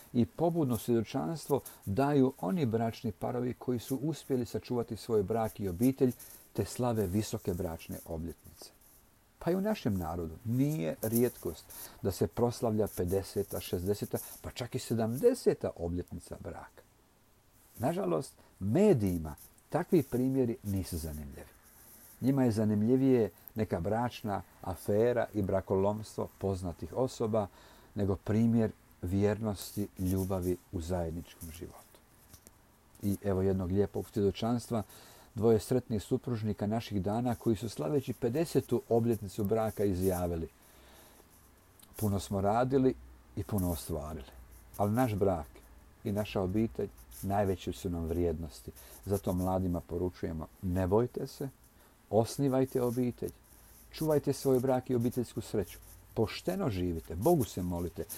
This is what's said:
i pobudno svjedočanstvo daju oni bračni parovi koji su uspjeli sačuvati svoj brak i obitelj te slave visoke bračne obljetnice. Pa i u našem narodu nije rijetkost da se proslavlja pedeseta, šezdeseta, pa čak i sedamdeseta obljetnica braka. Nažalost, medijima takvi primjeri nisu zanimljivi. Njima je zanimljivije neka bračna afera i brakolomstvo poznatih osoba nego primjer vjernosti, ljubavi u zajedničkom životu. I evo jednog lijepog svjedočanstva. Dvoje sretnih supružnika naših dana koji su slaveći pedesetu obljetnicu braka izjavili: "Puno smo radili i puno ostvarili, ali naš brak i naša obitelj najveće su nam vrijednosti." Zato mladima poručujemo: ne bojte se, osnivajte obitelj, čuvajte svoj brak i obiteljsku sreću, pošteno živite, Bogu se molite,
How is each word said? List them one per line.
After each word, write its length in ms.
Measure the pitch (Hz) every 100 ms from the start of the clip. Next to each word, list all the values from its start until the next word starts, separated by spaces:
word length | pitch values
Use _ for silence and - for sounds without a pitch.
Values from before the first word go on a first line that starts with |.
| -
i 120 | 123 113
pobudno 520 | - 170 170 135 113
svjedočanstvo 840 | - 117 107 135 160 160 - 135 - - -
daju 480 | 98 139 147 131 -
oni 260 | 175 185 127
bračni 460 | 113 113 - 113
parovi 420 | - 117 123 123
koji 260 | 117 - 120
su 160 | - 135
uspjeli 500 | 147 147 - 127 117
sačuvati 520 | 104 - 123 113 110
svoj 260 | - 110
brak 360 | 92 113 110 -
i 80 | 98
obitelj 440 | 85 127 131 127 - - - -
te 120 | - 98
slave 420 | - 123 110 95
visoke 460 | 104 107 110 -
bračne 460 | 87 90 82 - 87 -
obljetnice. 640 | 82 82 - - - - - - - _ _ _ _
Pa 120 | 170
i 40 | 190
u 60 |
našem 360 | 208 214 123 95
narodu 380 | 80 87 80 80 110
nije 500 | 123 143 156 160 -
rijetkost 640 | 110 113 123 - 87 78 - - - -
da 100 | 98
se 160 | - 104
proslavlja 600 | - 120 - 117 107 98 -
pedeseta, 640 | 87 98 95 104 98 -
šezdeseta, 580 | - 95 90 104 113 117 - -
pa 100 | -
čak 240 | - 120 127
i 40 |
sedamdeseta 880 | - 113 113 127 240 262 208 147 90 -
obljetnica 640 | 85 87 - 85 - -
braka. 420 | 87 - - - - _ _ _ _ _ _ - - -
Nažalost, 560 | 123 175 185 165 - - - -
medijima 760 | 95 139 208 135 98 87 78 - - - _
takvi 340 | 147 175 175
primjeri 540 | - 120 131 131 120 113
nisu 340 | 104 98 87 85
zanimljivi. 600 | 80 76 71 71 - - - - - - - -
Njima 220 | 123 139
je 80 | 123
zanimljivije 800 | 107 107 104 107 131 135 123 101 - - 107
neka 240 | 107 92
bračna 600 | 92 110 120 - 107 95 - -
afera 640 | 98 87 - 104 120 120 107
i 80 | 107
brakolomstvo 840 | 98 95 - 95 101 107 107 - 101 -
poznatih 560 | 98 92 92 80 120
osoba 540 | 110 127 - 113 110 98 - - - - 104
nego 200 | 98 92
primjer 560 | - 107 117 113 107 - - -
vjernosti, 840 | 87 98 101 104 110 98 - - 101 -
ljubavi 580 | 92 95 95 95 90 90 -
u 100 | 92
zajedničkom 720 | 82 90 82 82 - - 82
životu. 480 | 80 - - - - _ _ - - - - _ _ _ -
I 160 | 101 95
evo 180 | 101 95
jednog 300 | 95 95 90
lijepog 380 | 98 98 104 95
svjedočanstva. 720 | 110 98 - 113 120 - 117 - - - - - 101
Dvoje 240 | 113 110
sretnih 440 | - 127 - 107
supružnika 640 | - 127 - 113 110 98 104
naših 340 | 117 - 104
dana 340 | 92 110 123 117
koji 200 | 117 107
su 140 | 110
slaveći 440 | - 156 147 131
pedesetu 680 | - 117 139 170 139 - 117 -
obljetnicu 540 | 117 117 110 98 -
braka 400 | 101 113 110 104
izjavili: 640 | 101 90 95 90 87 85 80 - - - - - - - - - - - - - - -
"Puno 240 | 104 98
smo 220 | - 101
radili 520 | 101 113 127 139 131 120 - - - -
i 80 |
puno 280 | - 104 90
ostvarili, 600 | 82 - 78 73 80 - - - - - -
ali 140 | 104
naš 240 | 113 127 101
brak 320 | 98 85 76 - - - - -
i 80 | 113
naša 300 | 101 107 104
obitelj 480 | 92 107 113 - 101 - - -
najveće 520 | 95 98 98 90 -
su 160 | - 95
nam 160 | 85 82
vrijednosti." 640 | 85 87 78 80 - - - - - 95
Zato 280 | 98 107
mladima 480 | 90 92 92 92 85
poručujemo: 680 | - 87 90 - 92 80 78 -
ne 260 | 95 90 92
bojte 400 | 107 123 - 139
se, 220 | - 139 - - - - - -
osnivajte 720 | 107 110 - 139 131 131 131
obitelj, 500 | 123 120 123 - - - - - - - -
čuvajte 420 | - 156 147 143
svoj 260 | 131 139 127
brak 300 | 131 127 -
i 60 | 123
obiteljsku 460 | 120 123 113 -
sreću, 380 | - 110 92 - - - -
pošteno 560 | - 110 - - 190 160
živite, 460 | 92 90 82 - 85
Bogu 280 | 135 175
se 180 | 107 -
molite, 420 | 90 87 87 - 80